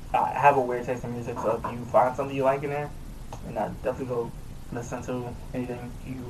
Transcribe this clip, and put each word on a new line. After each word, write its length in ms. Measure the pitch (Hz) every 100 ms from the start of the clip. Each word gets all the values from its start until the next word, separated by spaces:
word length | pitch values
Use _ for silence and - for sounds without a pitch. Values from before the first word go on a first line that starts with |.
| -
I 160 | 120 -
have 280 | - 143 139
a 40 |
weird 240 | 123 123 127
taste 180 | 120
in 100 | 120
music, 240 | 120 123 120
so 220 | - 113
if 80 | -
you 140 | 120 120
find 300 | 107 127 127
something 200 | 139 139
you 80 |
like 200 | 131 139
in 60 | 143
there, 200 | 143 147 - - - - - -
and 120 | 110
I 80 | 107 -
definitely 240 | 127 127 127
go 240 | 120 117 - - - -
listen 320 | 123 - 127
to 300 | - 127 120 - -
anything 380 | 127 123 123 120 - 143
you 100 | 127